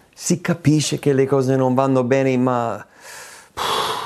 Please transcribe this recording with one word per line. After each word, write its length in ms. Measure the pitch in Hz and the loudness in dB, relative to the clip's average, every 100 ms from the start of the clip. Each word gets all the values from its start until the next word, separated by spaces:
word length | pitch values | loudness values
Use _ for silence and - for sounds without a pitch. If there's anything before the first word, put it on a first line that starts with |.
| _ | _
si 280 | - - 175 | -12 -4 -2
capisce 560 | - 165 143 151 - 147 | -2 0 2 2 0 -2
che 160 | 147 | 0
le 120 | 135 135 | 2 2
cose 300 | 139 131 135 | 2 2 2
non 160 | 131 | 2
vanno 320 | 127 135 131 | 2 2 2
bene, 320 | 123 135 135 127 | 2 2 2 2
ma, 500 | 127 123 117 98 - - - - - - - - - - - - | 0 0 -4 -6 -12 -20 -20 -20 -20 -20 -18 -8 -4 -4 -4 -6